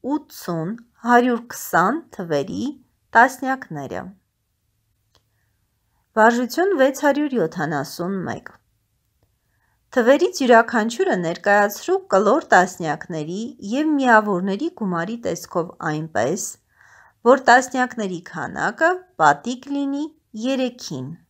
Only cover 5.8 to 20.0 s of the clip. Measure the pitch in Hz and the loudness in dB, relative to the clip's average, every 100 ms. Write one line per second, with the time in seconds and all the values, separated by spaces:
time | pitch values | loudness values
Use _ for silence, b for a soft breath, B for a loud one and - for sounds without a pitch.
5.8 | _ _ _ 220 220 240 240 - 381 330 | _ _ _ 4 4 4 -4 -2 0 2
6.8 | 269 277 294 277 302 247 160 175 156 147 | 2 2 0 0 -2 -2 -2 -2 -4 -4
7.8 | 151 - 175 196 147 - - _ _ _ | -6 -8 -6 -6 -8 -10 -14 _ _ _
8.8 | _ _ _ _ _ _ _ _ _ _ | _ _ _ _ _ _ _ _ _ _
9.8 | _ 254 226 294 359 - 254 226 233 240 | _ 0 4 4 2 0 6 6 6 0
10.8 | 220 233 381 196 165 170 208 202 208 214 | -2 -2 -2 0 -2 -2 2 4 2 -2
11.8 | - 381 - 190 208 285 - 196 185 - | -4 -4 2 2 4 2 4 4 4 -2
12.8 | 160 151 - 165 151 185 233 - 202 254 | -6 -6 -8 -8 -8 -8 -10 -12 -6 -2
13.8 | 311 285 254 220 214 180 190 202 330 - | 0 0 4 4 4 -2 -2 -4 -6 -6
14.8 | 202 170 175 233 233 170 - 180 170 - | -4 -4 -6 -6 -8 -8 -6 -6 -6 -8
15.8 | 165 151 156 101 120 185 - - b b | -6 -6 -6 -4 -2 -4 -8 -14 b b
16.8 | b b b b 233 269 262 254 262 262 | b b b b 2 4 6 4 4 -4
17.8 | 254 240 202 180 - 170 131 - 175 233 | -4 -4 -6 -8 -10 -10 -10 -4 -6 0
18.8 | 330 359 _ - 156 147 233 254 277 277 | 0 0 _ 2 2 4 -4 -10 -8 -6
19.8 | 277 285 | -4 -6